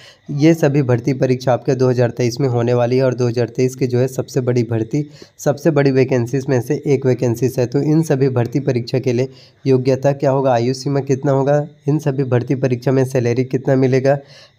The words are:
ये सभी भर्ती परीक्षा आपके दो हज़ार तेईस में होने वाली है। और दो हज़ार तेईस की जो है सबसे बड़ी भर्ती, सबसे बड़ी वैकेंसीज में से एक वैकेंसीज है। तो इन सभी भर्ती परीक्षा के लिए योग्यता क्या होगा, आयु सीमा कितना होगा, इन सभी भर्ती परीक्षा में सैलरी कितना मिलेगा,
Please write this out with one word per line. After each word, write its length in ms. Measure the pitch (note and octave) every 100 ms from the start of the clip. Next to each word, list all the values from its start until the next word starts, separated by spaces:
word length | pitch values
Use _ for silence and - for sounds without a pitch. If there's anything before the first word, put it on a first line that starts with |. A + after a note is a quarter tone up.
| - - -
ये 200 | D3 D3+
सभी 280 | E3 D3+ C#3+
भर्ती 320 | B2 A#2+ C3 B2+
परीक्षा 380 | C3 B2 B2+
आपके 220 | A#2 - B2+
दो 140 | B2+
हज़ार 200 | B2 A#2+
तेईस 300 | - B2 A#2+
में 80 | C3+
होने 240 | A#2+ A#2
वाली 240 | B2 A#2+ B2+
है। 60 |
और 100 | C3
दो 140 | A#2+ B2
हज़ार 220 | A#2+ A#2
तेईस 260 | - B2+ C3
की 120 | C3
जो 120 | A#2+
है 80 | C3
सबसे 340 | C3 B2 C#3
बड़ी 220 | B2 B2
भर्ती, 420 | A2+ A2+ A2 D3 D3 - - _
सबसे 340 | D3 D3 E3+
बड़ी 200 | C#3+ C#3
वैकेंसीज 540 | C3 B2+ B2+ A#2+ C#3 C3
में 100 | B2+
से 200 | A2+ D3 D3+
एक 180 | C3+ C3
वैकेंसीज 500 | B2 B2 A2+ B2+ C3
है। 60 | B2
तो 160 | C#3+
इन 200 | C#3+ D#3
सभी 260 | D#3 C#3 C#3
भर्ती 300 | A#2+ A#2+ D3
परीक्षा 380 | C3+ B2 A#2+ C3
के 140 | B2
लिए 140 | A#2+ C3 - - _ C3+
योग्यता 460 | B2+ B2+ C3 C#3
क्या 180 | C#3+ C#3+
होगा, 220 | C3+ C3+
आयु 200 | A#2+ A#2+
सीमा 260 | C3 C#3 C#3
कितना 300 | C3 C3 D3
होगा, 340 | C3+ C3+ D3 D3 - C#3+
इन 120 | D3+
सभी 240 | D3 C3+ B2+
भर्ती 300 | B2 B2 C3
परीक्षा 340 | C3 B2 C#3
में 120 | C3+ C3
सैलरी 380 | C3+ A#2+ A#2+ B2+
कितना 300 | C3+ - C3
मिलेगा, 420 | C3 C3 C3+ C#3+ - - -